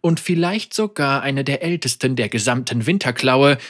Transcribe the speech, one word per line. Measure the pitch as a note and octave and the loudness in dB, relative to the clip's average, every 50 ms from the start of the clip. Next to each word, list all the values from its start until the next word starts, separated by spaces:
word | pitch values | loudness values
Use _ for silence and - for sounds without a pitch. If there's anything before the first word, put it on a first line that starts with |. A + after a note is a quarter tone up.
und | - E3+ E3 E3 | 0 0 0 0
vielleicht | - - F3 E3 E3+ F3 G3+ A3 - - - | 0 -2 0 0 0 0 -2 -4 -6 -6 -4
sogar | - A3 G#3 - - D3 C#3 C#3 C#3 | -4 -4 -4 -2 -2 -2 0 0 0
eine | - C#3 C3+ C#3 C#3 | -2 -2 -2 -2 -2
der | C#3+ C#3 - D#3+ | -2 -2 -2 -2
ältesten | E3+ F3 E3 - B2+ - - - B2+ C3 | -2 -4 -2 -2 -4 -4 -2 -2 -2 0
der | B2+ A2+ G#2 | 0 -2 -2
gesamten | - A2+ G2+ C3 B2 B2+ B2 - B2+ A#2+ A2 | -2 -2 0 0 0 0 -2 -2 -2 -2 0
Winterklaue, | D3 F#3 G3 - C3 B2 - - C3 B2+ C3+ C#3 C#3+ C#3 - - - | 0 0 0 0 -2 -2 0 2 2 4 6 6 6 4 4 -2 -14